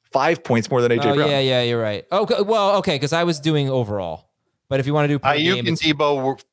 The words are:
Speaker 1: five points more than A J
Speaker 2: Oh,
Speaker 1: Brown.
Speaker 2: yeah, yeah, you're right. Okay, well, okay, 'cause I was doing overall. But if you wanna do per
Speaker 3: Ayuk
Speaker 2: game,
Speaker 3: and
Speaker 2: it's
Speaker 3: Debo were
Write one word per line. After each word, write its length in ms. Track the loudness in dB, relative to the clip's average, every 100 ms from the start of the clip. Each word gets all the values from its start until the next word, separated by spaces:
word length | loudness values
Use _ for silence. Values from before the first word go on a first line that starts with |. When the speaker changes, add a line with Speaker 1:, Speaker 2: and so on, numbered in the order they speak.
Speaker 1:
five 420 | _ 0 0 0
points 260 | 0 0 2
more 100 | 0
than 100 | 2
A 60 | 2
J 120 | 2
Speaker 2:
Oh, 40 | 2
Speaker 1:
Brown. 140 | 2
Speaker 2:
yeah, 100 | 0
yeah, 220 | 2 0
you're 200 | 0 -2
right. 240 | -2 -4 -4
Okay, 300 | -2 0 0
well, 360 | 0 0 2 2
okay, 200 | 0 -2
'cause 160 | -2
I 100 | 0 0
was 140 | 0
doing 300 | 0 0 0
overall. 600 | 0 -2 -4 -6 -8 -16 _ _ _ _
But 100 | -4
if 80 | 0
you 60 |
wanna 140 | 0 0
do 100 | 0
per 100 | 0
Speaker 3:
Ayuk 140 | 0 0 0
Speaker 2:
game, 40 |
Speaker 3:
and 80 | -2
Speaker 2:
it's 140 | -2
Speaker 3:
Debo 400 | 0 0 2 2
were 140 | 0 -4 -4